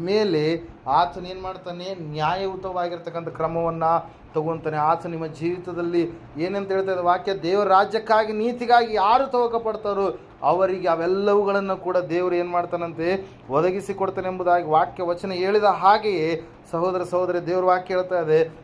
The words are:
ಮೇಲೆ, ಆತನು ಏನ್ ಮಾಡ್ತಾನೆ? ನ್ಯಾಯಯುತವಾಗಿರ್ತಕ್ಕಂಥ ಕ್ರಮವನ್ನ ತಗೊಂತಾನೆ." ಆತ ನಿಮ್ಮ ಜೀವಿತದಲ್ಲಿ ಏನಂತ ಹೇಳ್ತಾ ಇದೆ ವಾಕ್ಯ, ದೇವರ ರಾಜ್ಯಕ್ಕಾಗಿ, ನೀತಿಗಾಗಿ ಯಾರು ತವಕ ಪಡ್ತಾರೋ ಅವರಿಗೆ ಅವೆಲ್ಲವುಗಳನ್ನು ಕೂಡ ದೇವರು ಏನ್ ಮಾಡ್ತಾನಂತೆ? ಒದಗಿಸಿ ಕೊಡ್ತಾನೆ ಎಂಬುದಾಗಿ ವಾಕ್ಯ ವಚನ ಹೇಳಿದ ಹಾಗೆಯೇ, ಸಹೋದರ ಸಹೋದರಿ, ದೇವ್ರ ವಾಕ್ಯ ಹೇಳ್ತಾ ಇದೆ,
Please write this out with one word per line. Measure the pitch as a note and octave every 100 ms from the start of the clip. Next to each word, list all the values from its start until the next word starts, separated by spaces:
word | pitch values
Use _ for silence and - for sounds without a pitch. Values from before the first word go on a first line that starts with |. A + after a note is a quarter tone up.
ಮೇಲೆ, | F3 G#3+ G#3 D#3 D3+ E3 - - C3
ಆತನು | D3 F3 F#3 F3+
ಏನ್ | F#3
ಮಾಡ್ತಾನೆ? | F#3 F#3 F3+ F3 F#3 F3+
ನ್ಯಾಯಯುತವಾಗಿರ್ತಕ್ಕಂಥ | D#3 D3+ D#3 F#3 G3 F#3 F#3+ F3+ F3 E3+ E3 E3 D#3+
ಕ್ರಮವನ್ನ | - D#3+ E3 E3 E3 E3 E3 E3 - -
ತಗೊಂತಾನೆ." | D#3+ D#3 D#3+ D#3+ D3+
ಆತ | D3+ E3+ F3
ನಿಮ್ಮ | E3 D#3+
ಜೀವಿತದಲ್ಲಿ | D3 E3+ F3+ F3 E3+ E3+ F3 D#3+ - - D3
ಏನಂತ | F3+ G3+ G3
ಹೇಳ್ತಾ | F#3+ F#3+
ಇದೆ | F3+
ವಾಕ್ಯ, | F3 F3+ F#3+
ದೇವರ | F#3+ E3 G3 G3+
ರಾಜ್ಯಕ್ಕಾಗಿ, | F#3+ G3+ G#3+ A3 A3 A3
ನೀತಿಗಾಗಿ | G#3+ A#3 A#3+ A#3+ A#3+ A3+ G#3
ಯಾರು | G3 B3+ C4+
ತವಕ | B3 A#3 A#3
ಪಡ್ತಾರೋ | A3+ G#3+ G3+ G3 F#3+ - - -
ಅವರಿಗೆ | C#3 F3 F#3+ F#3 E3+
ಅವೆಲ್ಲವುಗಳನ್ನು | E3 E3+ G3 G3+ G3+ G3+ G3 G3 F#3+
ಕೂಡ | F3 F3+
ದೇವರು | F3 E3+ F3+ F3
ಏನ್ | F3
ಮಾಡ್ತಾನಂತೆ? | F3 E3+ E3+ E3+ D#3+ E3+ F#3+ - - -
ಒದಗಿಸಿ | C#3 F3+ F#3+ F#3+
ಕೊಡ್ತಾನೆ | G3 F#3+ F#3+ F#3
ಎಂಬುದಾಗಿ | F#3 F3 F3 D#3
ವಾಕ್ಯ | D#3+ F3+ -
ವಚನ | F3 F3 G3
ಹೇಳಿದ | F3+ F#3+ G#3
ಹಾಗೆಯೇ, | G3+ E3+ F#3 G#3+ G#3 E3+ D#3+ E3 - - -
ಸಹೋದರ | E3 F3+ F3+
ಸಹೋದರಿ, | E3+ F3 F#3 F3 D#3
ದೇವ್ರ | F#3 F#3
ವಾಕ್ಯ | F3+ F3+ F#3
ಹೇಳ್ತಾ | F3+ F3+
ಇದೆ, | D#3 D#3 D#3+ -